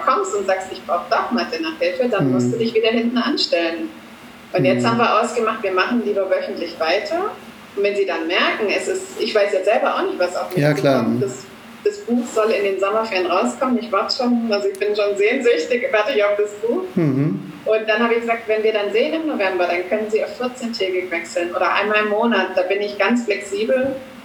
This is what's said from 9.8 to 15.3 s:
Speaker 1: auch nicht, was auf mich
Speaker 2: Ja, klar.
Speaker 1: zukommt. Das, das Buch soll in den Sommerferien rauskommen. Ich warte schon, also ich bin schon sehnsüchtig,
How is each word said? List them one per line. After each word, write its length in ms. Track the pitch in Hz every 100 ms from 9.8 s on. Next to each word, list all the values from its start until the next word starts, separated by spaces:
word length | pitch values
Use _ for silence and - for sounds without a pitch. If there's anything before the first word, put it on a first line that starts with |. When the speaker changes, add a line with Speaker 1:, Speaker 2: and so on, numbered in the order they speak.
| 277 262
Speaker 1:
auch 60 |
nicht, 140 | 370 -
was 160 | 262 -
auf 160 | -
mich 100 | 180
Speaker 2:
Ja, 100 | 147
klar. 260 | 143 143 127
Speaker 1:
zukommt. 200 | 113 117
Das, 220 | 131 - - - - -
das 160 | 208 208
Buch 240 | - 240 233
soll 180 | 214 220
in 120 | 214
den 160 | 196 190
Sommerferien 480 | 196 214 220 185 180
rauskommen. 500 | 185 240 - 262 240
Ich 120 | 220
warte 240 | 196 - -
schon, 320 | 247 240 226
also 160 | 202 202
ich 100 | 202
bin 180 | 208 208
schon 200 | 208 196
sehnsüchtig, 680 | 208